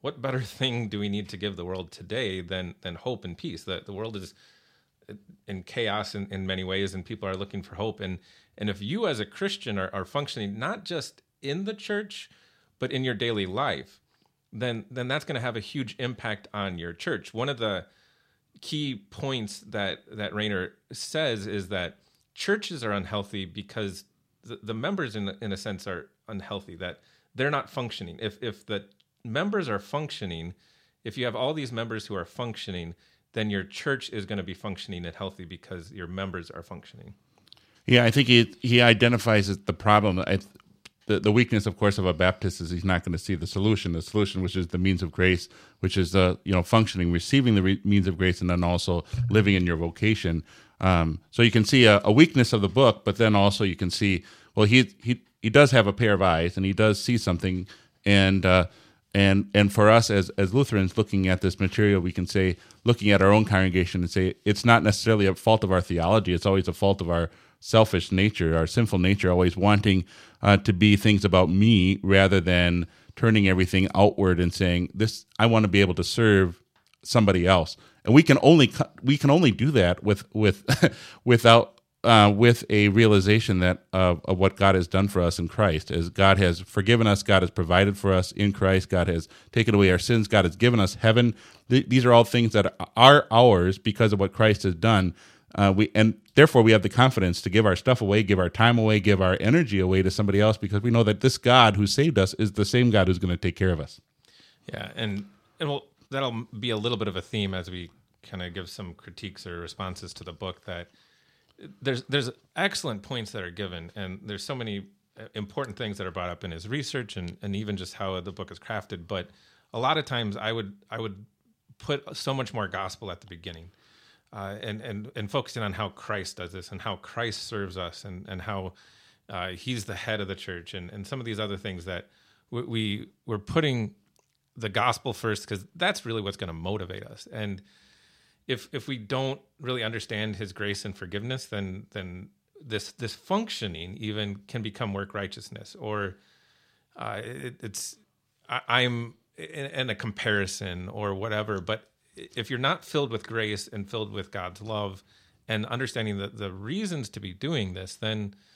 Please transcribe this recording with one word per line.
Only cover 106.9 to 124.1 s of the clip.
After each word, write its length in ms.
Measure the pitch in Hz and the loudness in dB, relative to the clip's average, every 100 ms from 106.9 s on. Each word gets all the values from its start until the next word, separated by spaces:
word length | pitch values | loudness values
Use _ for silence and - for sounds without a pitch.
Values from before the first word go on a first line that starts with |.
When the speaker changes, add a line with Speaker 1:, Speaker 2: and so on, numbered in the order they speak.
| 117 | -4
Speaker 1:
bit 100 | 104 | -6
of 80 | 92 | -8
a 60 | |
theme 320 | - 110 98 | -8 -6 -6
as 180 | 92 90 | -6 -10
we 180 | 90 85 _ _ _ | -14 -16 _ _ _
kinda 280 | - 98 90 | -18 -14 -12
give 200 | 87 87 | -12 -14
some 240 | - 95 | -14 -16
critiques 540 | 82 - 87 101 - - | -18 -20 -18 -16 -16 -16
or 120 | 85 | -14
responses 540 | 85 - 95 90 90 - | -14 -12 -12 -12 -16 -18
to 80 | |
the 100 | 90 | -18
book, 320 | 82 95 90 - | -14 -12 -14 -14
that 240 | 87 87 _ _ _ _ _ _ _ - - | -14 -16 _ _ _ _ _ _ _ -20 -12
there's, 220 | 127 123 | -6 -6
there's 260 | - 143 123 - _ - | -4 -4 -4 -10 _ -6
excellent 460 | 190 - 147 104 | -6 -4 -8 -10
points 300 | 101 127 107 | -10 -12 -10
that 100 | 113 | -12
are 80 | 90 | -12
given, 420 | 87 98 87 85 - | -10 -10 -10 -14 -12
and 240 | 92 95 | -12 -12
there's 200 | 104 101 | -12 -12
so 100 | - | -10
many, 320 | 131 113 101 98 _ _ - | -10 -8 -10 -12 _ _ -20
uh, 40 | 110 | -16
important 420 | - 101 - 131 95 | -12 -10 -8 -10 -8
things 220 | 113 101 | -10 -10
that 80 | 92 | -10
are 60 | |
brought 180 | 90 90 | -8 -10
up 140 | 85 | -10
in 80 | 92 | -12
his 160 | 82 92 | -12 -10
research 500 | 135 135 139 117 - | -10 -8 -10 -10 -10
and, 200 | 87 - | -12 -10
and 140 | 104 98 | -10 -8
even 220 | 107 101 | -6 -8
just 180 | 90 - | -10 -10
how 240 | 98 92 | -8 -8
the 120 | 87 | -10
book 200 | 87 92 | -14 -16
is 80 | 98 | -16
crafted. 480 | - 110 - 92 85 | -12 -12 -12 -14 -10
But 220 | 95 87 _ _ _ _ | -10 -10 _ _ _ _
a 60 | 113 | -6
lot 180 | 127 156 | -4 -4
of 80 | - | -4
times 320 | 127 110 101 | -6 -6 -6
I 140 | 107 | -6
would, 220 | 113 101 101 - | -6 -8 -14 -16
I 80 | 113 | -12
would 260 | 113 98 104 _ _ _ _ _ | -12 -14 -20 _ _ _ _ _
put 360 | - 143 - - | -8 -8 -8 -12
so 180 | - | -6
much 200 | 135 120 | -6 -6
more 140 | 120 101 | -6 -8
gospel 440 | 92 95 - 101 | -6 -10 -10 -14
at 100 | 87 | -14
the 60 | - | -16
beginning, 440 | 87 90 82 87 _ _ _ _ | -18 -16 -18 -20 _ _ _ _